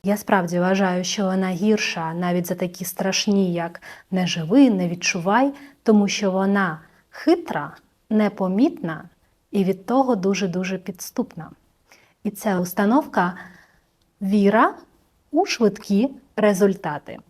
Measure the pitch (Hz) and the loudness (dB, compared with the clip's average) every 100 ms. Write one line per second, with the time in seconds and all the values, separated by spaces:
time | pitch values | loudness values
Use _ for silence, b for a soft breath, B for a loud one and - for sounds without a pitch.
0 | 196 202 - 202 175 175 180 190 190 180 | -2 -4 0 0 0 0 0 2 0 0
1 | 180 - 190 190 185 175 214 214 - - | -4 -2 -2 0 -2 0 2 2 0 -4
2 | 160 170 180 180 175 180 180 175 180 - | -6 -4 -2 -2 -2 -4 -6 -6 -10 -4
3 | 190 190 - 202 185 170 170 170 B B | -2 0 2 2 2 -2 -6 -10 B B
4 | _ 185 180 180 160 247 269 190 180 175 | _ -2 -2 -4 2 6 6 4 -2 -2
5 | - 180 170 220 277 277 B B - 214 | -4 -2 0 2 2 -2 B B 4 4
6 | 202 - 202 185 196 202 185 160 b b | 4 0 -2 0 0 0 0 -6 b b
7 | b - - 349 - 156 156 - _ _ | b -4 2 2 0 -8 -8 -14 _ _
8 | _ 214 214 208 190 190 294 - 170 156 | _ 0 0 0 -2 2 0 0 -8 -8
9 | 175 _ _ _ _ 202 190 185 - 254 | -14 _ _ _ _ -2 0 -2 0 0
10 | 262 220 190 196 196 175 185 190 - - | 2 0 0 0 -2 -4 -4 -6 -10 -14
11 | - - - - 156 - _ _ _ b | -10 -8 -8 -10 -16 -20 _ _ _ b
12 | b b 208 - 220 185 180 - 202 262 | b b -10 -6 -2 -2 -2 0 2 2
13 | 311 - 180 180 B B B B B _ | 0 -2 -2 -4 B B B B B _
14 | _ _ 196 208 196 214 330 - _ _ | _ _ 0 4 4 6 2 0 _ _
15 | _ _ _ 294 403 - 214 196 - 202 | _ _ _ -2 0 2 0 0 -2 0
16 | 269 - _ - 208 190 202 185 160 147 | 0 -4 _ 0 2 4 2 2 -6 -8
17 | - - | -12 -18